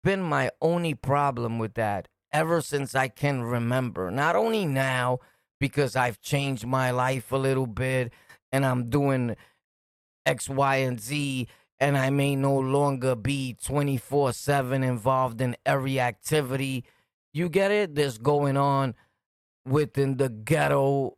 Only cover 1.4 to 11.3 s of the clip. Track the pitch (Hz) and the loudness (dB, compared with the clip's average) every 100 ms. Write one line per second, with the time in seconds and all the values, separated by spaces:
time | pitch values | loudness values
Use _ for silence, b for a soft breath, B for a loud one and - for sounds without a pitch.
1.4 | 117 113 110 113 107 98 - _ _ 151 | -4 -2 -4 -2 -2 -2 -6 _ _ -2
2.4 | 160 170 - 143 135 135 131 - 143 135 | 2 0 0 -4 -2 -2 -4 -2 -2 0
3.4 | 117 120 117 127 123 90 90 117 151 190 | -2 -2 0 0 -2 -4 -4 0 2 2
4.4 | 226 220 170 135 135 127 123 123 b b | 2 0 0 0 0 0 0 -2 b b
5.4 | b _ 139 - 131 131 123 107 - 143 | b _ -2 0 0 0 0 -2 -4 -2
6.4 | 139 127 117 131 127 123 127 131 - 135 | -2 -4 -2 0 0 0 0 -2 -2 0
7.4 | 135 131 127 107 127 131 117 B B B | 2 2 0 -2 -2 0 -2 B B B
8.4 | _ 135 139 123 117 143 139 131 120 110 | _ 0 2 0 0 0 2 2 -2 -6
9.4 | b b _ _ _ _ _ _ - 139 | b b _ _ _ _ _ _ -4 -4
10.4 | - 135 139 135 131 120 110 147 143 | -2 0 2 2 0 -2 -4 -4 -2